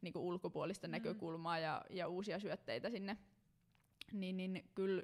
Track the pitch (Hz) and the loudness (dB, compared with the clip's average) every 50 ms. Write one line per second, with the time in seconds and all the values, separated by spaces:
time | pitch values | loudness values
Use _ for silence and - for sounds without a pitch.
0 | - 170 - 165 135 180 175 180 - 170 - 156 147 165 196 - - 170 160 156 | -6 -4 -2 0 0 2 0 0 0 -2 0 0 0 0 0 -2 -4 -4 -2 -2
1 | - - - 214 185 165 165 165 165 170 170 160 160 156 151 - - - - 180 | 0 -2 -2 -2 -2 -2 -2 -2 0 0 2 2 2 2 0 -2 -2 -4 -2 -2
2 | 170 - 180 185 208 208 170 196 208 190 180 - - - 110 - - 214 240 190 | 0 0 0 0 0 0 0 0 0 0 -2 -2 0 0 0 0 0 0 -2 0
3 | 196 196 214 - - - - - _ _ _ _ _ _ _ - _ _ _ - | -2 -2 -4 -4 -6 -18 -20 -20 _ _ _ _ _ _ _ -20 _ _ _ -16
4 | - - - 202 185 185 185 185 185 185 185 - - - - 190 190 196 190 180 | -10 -4 -2 -2 0 0 0 0 0 0 0 -2 -4 -4 0 2 4 4 4 2